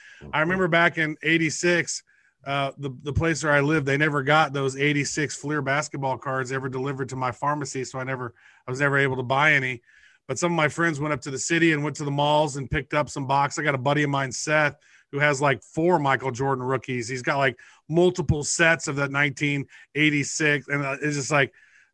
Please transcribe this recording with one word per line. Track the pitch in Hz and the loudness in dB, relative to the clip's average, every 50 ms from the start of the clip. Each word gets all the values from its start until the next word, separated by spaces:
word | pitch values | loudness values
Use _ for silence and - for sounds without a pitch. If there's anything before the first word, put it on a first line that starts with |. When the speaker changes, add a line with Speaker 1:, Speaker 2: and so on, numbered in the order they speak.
| - - - - | -20 -20 -20 -20
Speaker 1:
I | - | -16
Speaker 2:
Mm-hmm. | 143 - 147 | -4 0 0
Speaker 1:
remember | 156 170 185 180 185 | 2 2 2 0 2
back | 175 160 170 170 170 - | 4 4 4 4 4 2
in | 165 160 151 156 - | 0 -2 -2 -4 -4
eighty-six, | - 156 165 165 165 151 143 - - 175 175 170 160 - - - _ _ _ _ _ _ _ _ - | 0 0 2 2 2 -2 -2 0 0 2 2 2 0 -4 -8 -10 _ _ _ _ _ _ _ _ -8
uh, | 139 139 139 139 139 - | -6 -4 -2 -2 -4 -6
the, | - 139 139 127 131 - | -8 -10 -10 -10 -8 -10
the | 151 | -4
place | 135 - 165 165 160 - 151 | -2 0 0 0 0 0 0
where | 156 | 2
I | 147 143 | 4 4
lived, | 143 147 160 160 139 | 4 4 2 2 2
they | 135 139 | 2 2
never | 139 156 156 143 143 131 | 2 2 2 2 0 2
got | 139 147 156 160 143 135 | 4 4 4 4 2 0
those | 143 139 135 131 | -2 -2 -2 -2
eighty-six | 135 143 147 147 143 135 - - 160 151 - - | 0 0 2 2 0 -2 -2 -2 -2 -4 -4 -4
Fleer | - - 143 151 147 | -8 -6 -4 -4 -2
basketball | 135 135 135 147 147 - - 143 139 131 131 | 0 0 0 0 0 -4 -8 -4 -4 -4 -4
cards | 120 - 139 131 131 127 123 135 | -4 -4 -4 -4 -4 -4 -4 -4
ever | 135 131 139 | -6 -4 -6
delivered | 131 131 127 143 139 131 143 - | -6 -4 -4 -4 -4 -6 -6 -8
to | 131 | -6
my | 131 131 123 | -4 -4 -4
pharmacy, | 120 - - 143 147 147 143 - - 135 127 | -4 -2 -2 -2 -2 -2 -4 -6 -6 -8 -8
so | - - 131 | -6 -8 -8
I | 127 | -6
never, | 131 131 127 127 117 - _ _ - _ _ _ | -6 -6 -6 -8 -12 -12 _ _ -20 _ _ _
I | - | -10
was | 127 131 | -2 0
never | 143 143 139 | 0 2 4
able | 139 139 135 131 | 2 2 2 0
to | 127 127 | -2 -2
buy | 120 135 135 147 156 151 | -2 0 2 4 4 4
any. | 139 131 127 127 120 _ _ _ _ _ _ _ _ _ - | 2 2 -2 -6 -8 _ _ _ _ _ _ _ _ _ -8
But | 135 - | -4 -2
some | 175 175 170 | 0 0 2
of | |
my | 165 151 147 | 2 2 0
friends | - 160 170 170 156 139 | 0 0 0 0 0 -2
went | 147 151 147 | -4 -4 -4
up | 131 | -4
to | - 151 | -6 -8
the | 135 127 | -8 -6
city | - - 170 165 165 165 156 | -2 -2 2 4 4 4 4
and | 143 147 | 2 -2
went | 151 143 | -4 -6
to | - 156 | -6 -6
the | 143 | -4
malls | 139 143 143 147 151 151 156 151 131 | -2 0 2 2 4 2 2 0 -2
and | 143 131 - | -8 -6 -4
picked | 151 156 135 - 156 | -4 -4 -4 0 0
up | 151 147 123 | -2 -2 -2
some | - 151 135 | -4 -8 -2
box. | 127 135 139 139 139 - 165 | 0 2 2 2 0 -2 -2
I | 147 | 0
got | 151 139 | 0 0
a | 127 | 0
buddy | 123 143 143 147 147 | 0 0 2 2 2
of | 143 | 0
mine, | 143 139 135 131 | 0 -2 -2 -4
Seth, | 113 - - 156 151 156 151 143 143 _ _ _ _ _ _ _ | -6 -8 -2 2 2 4 2 2 -2 _ _ _ _ _ _ _
who | - 143 | -2 2
has, | 147 147 147 127 | 2 2 2 4
like, | 147 139 135 107 | 2 2 2 0
four | - - - 160 160 175 180 160 | -4 -8 -2 0 2 4 4 4
Michael | 143 139 135 123 127 135 | 4 2 0 2 0 -4
Jordan | 120 113 135 139 135 127 127 | -4 -2 -2 -2 -2 -2 -2
rookies. | 127 135 120 - - 127 123 113 | -2 -2 -2 -2 -4 -6 -6 -4
He's | 113 131 123 | -6 -8 -4
got, | 123 160 151 | -2 -2 0
like, | 139 139 135 120 - - - - _ _ - | 2 0 0 0 -4 -18 -20 -20 _ _ 0
multiple | 156 170 175 180 180 185 151 - 160 147 139 | 2 4 4 4 2 0 0 0 0 0 -2
sets | - - - 170 160 165 160 - | -4 0 2 4 4 4 2 0
of | 160 143 | -6 -2
that | 139 143 139 | -2 -2 -2
nineteen | 139 143 143 143 123 - 147 147 143 139 127 - - - - _ _ | 0 0 0 0 -2 -2 -2 -2 -2 -2 -4 -8 -12 -20 -20 _ _
eighty-six, | 139 156 151 147 147 135 - - - 160 151 147 139 123 - | 2 2 2 2 0 -2 -4 -4 0 2 2 2 0 -2 -4
and, | 143 143 143 | -4 -4 -2
uh, | 135 139 135 | -4 -6 -4
it's | 147 151 147 | -4 -4 -2
just, | 143 131 - | -4 -2 0
like, | 151 143 135 - _ - - _ _ _ _ _ | 2 2 2 2 _ -18 -20 _ _ _ _ _